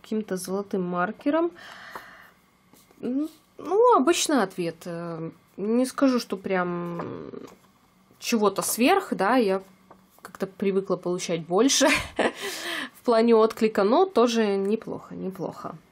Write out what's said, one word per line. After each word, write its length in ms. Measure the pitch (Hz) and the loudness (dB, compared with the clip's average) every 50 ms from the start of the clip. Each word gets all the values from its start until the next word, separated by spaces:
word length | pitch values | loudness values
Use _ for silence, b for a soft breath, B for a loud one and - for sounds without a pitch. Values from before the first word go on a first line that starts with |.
каким-то 360 | - - 220 220 214 - 190 | -8 -6 -6 -6 -4 -4 -8
золотым 460 | 185 170 185 185 202 202 196 - 190 185 | -8 -6 -6 -6 -6 -6 -4 -4 -4 -4
маркером. 680 | 175 180 175 175 202 220 - - 285 302 320 339 349 B B B B B B B B B B B B B B B B B B _ _ _ _ _ _ _ - _ _ _ _ | -4 -2 -2 -4 -4 -6 -4 -4 0 0 2 0 0 B B B B B B B B B B B B B B B B B B _ _ _ _ _ _ _ -20 _ _ _ _
Н-, 260 | - 240 254 277 302 320 - _ _ _ _ | -6 -4 -2 -2 -4 -4 -8 _ _ _ _
ну, 380 | - - 294 359 415 480 494 466 | -14 -6 0 4 6 6 8 6
обычный 480 | 359 254 277 349 - - - 311 247 196 | 6 6 4 2 2 2 2 2 2 2
ответ. 400 | 190 - - 175 165 160 - - | 0 -2 -6 -6 -6 -6 -8 -12
Э, 440 | 180 170 165 170 170 165 160 165 165 - _ _ _ _ | -10 -10 -10 -8 -10 -8 -8 -10 -10 -12 _ _ _ _
не 280 | - 190 208 226 240 262 | -8 -4 0 2 0 0
скажу, 340 | 254 - - 285 269 254 240 | 0 0 2 2 2 2 0
что 180 | 240 - 208 | -2 -4 -8
прям 960 | 190 - 196 190 185 180 180 175 175 175 170 170 170 170 170 - - - - - - - - - _ _ _ _ _ _ _ _ _ _ _ _ _ | -8 -4 -4 -2 -2 -2 -2 -4 -6 -6 -8 -8 -10 -10 -10 -12 -12 -12 -14 -14 -16 -18 -18 -20 _ _ _ _ _ _ _ _ _ _ _ _ _
чего-то 420 | - - 247 220 214 202 196 180 | -4 -2 0 2 2 2 0 0
сверх, 520 | 175 - - - 240 285 381 392 381 - 226 | -4 -4 0 2 4 4 4 2 0 -4 -4
да, 240 | 175 185 202 247 | -2 0 2 4
я 240 | 262 233 190 190 190 - - _ _ _ _ - _ _ _ _ _ | 4 4 2 0 -2 -4 -10 _ _ _ _ -20 _ _ _ _ _
как-то 260 | _ - - - 196 | _ -20 -8 -8 -8
привыкла 480 | 190 - - 208 196 190 196 190 - 185 | -8 -6 -4 -2 0 0 0 0 -2 -4
получать 500 | 170 - 175 180 180 - - 175 165 156 | -4 -2 -6 -6 -4 -4 -4 -6 -6 -4
больше 420 | 156 175 196 240 269 - - 262 | 0 2 2 4 4 4 4 4
<laughs> 1040 | 311 277 - - - - - - 320 - - - 403 - - - 339 339 320 269 240 _ | 4 2 0 -2 -6 -4 -2 -2 -2 -2 -6 -12 -10 -10 -10 -10 -8 -8 -8 -10 -12 _
в 100 | - _ | -6 _
плане 300 | 254 233 226 226 240 226 | 2 4 4 6 6 6
отклика, 480 | 220 220 220 - - 226 220 214 220 196 | 6 6 4 2 0 0 2 2 2 2
но 220 | 202 247 320 381 | 4 4 4 4
тоже 520 | 381 - 233 233 247 233 226 220 202 196 | 4 4 2 2 4 2 0 0 2 0
неплохо, 580 | 196 196 196 220 220 - - - - - - 185 | 0 0 -2 -2 -4 -4 -10 -12 -12 -12 -16 -14
неплохо. 600 | 175 180 190 190 190 165 - - - - 170 - 156 _ _ | -10 -10 -10 -8 -8 -10 -10 -10 -10 -12 -12 -14 -14 _ _